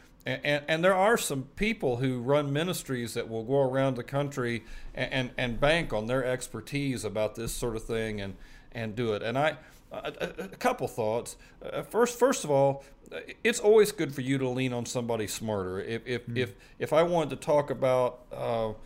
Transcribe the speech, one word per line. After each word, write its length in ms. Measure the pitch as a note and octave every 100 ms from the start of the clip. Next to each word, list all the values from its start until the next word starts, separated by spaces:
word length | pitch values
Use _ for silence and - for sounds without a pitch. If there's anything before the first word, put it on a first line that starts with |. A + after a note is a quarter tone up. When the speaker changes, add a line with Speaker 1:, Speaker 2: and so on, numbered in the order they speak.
| - -
Speaker 1:
and, 160 | - C3
and, 200 | D3 C#3+ C#3+
and 160 | D#3+
there 100 | F3+
are 240 | F#3 G3+ A#3
some 300 | - C#3 C3 -
people 400 | G#3+ A3 C3+ A#2+
who 240 | C3+ B2+
run 320 | A#2+ D3 C#3
ministries 640 | C#3+ F3 F3 - B2+ A#2
that 140 | A#2+ A2
will 140 | A2+
go 180 | A2+ C#3
around 360 | C3 C3+ C3+ B2
the 80 |
country 580 | A#2 C#3 C#3+ C#3 A#2+ A#2 - - -
and, 180 | - C3
and, 180 | C3+ B2 -
and 240 | B2 A2+
bank 320 | C#3+ E3+ D#3+
on 140 | G#2+ A2
their 180 | C3
expertise 800 | B2+ B2+ - A#2 - C#3+ C#3 A#2+
about 300 | G#2 G#2 G#2+
this 180 | A2 A2+
sort 220 | - A#2+
of 80 | A2
thing 380 | - A2+ A2 G#2+
and, 160 | G2 F#2 - - -
and 240 | A#2 A2+
do 200 | G#2 A#2
it. 80 | G#2
And 120 | - B2+
I, 200 | D#3 - - - -
a, 220 | - D#3 -
a, 240 | F3 -
a 40 | F#3+
couple 380 | - B3+ C4 B2+
thoughts. 500 | - G#2+ A#2 A2 - - -
Uh, 220 | - C#3+
first, 380 | E3 G#3 A#3+ -
first 240 | B3+ -
of 80 | D3
all, 320 | C#3 C#3 C#3 - - - - - -
it's 160 | A3 A3+
always 320 | G#3 A3 G3+
good 240 | - D3+
for 60 | C3+
you 180 | B2+ C#3
to 100 | C3
lean 240 | B2 C3
on 140 | A#2+ A#2
somebody 400 | B2+ A#2 A2+ G#2
smarter. 540 | - A2+ G#2 F#2 F#2+
If, 260 | - A2+ -
if, 200 | A#2+ A#2+
Speaker 2:
Mm. 80 | A#2+
Speaker 1:
if, 180 | A#2+ - - -
if 140 | B2
I 100 | D#3
wanted 280 | E3+ E3+ D3
to 140 | D#3+
talk 260 | - D3 C#3
about, 500 | B2 C3 B2+ B2 - -
uh, 420 | C3 B2 A#2 A2 G#2+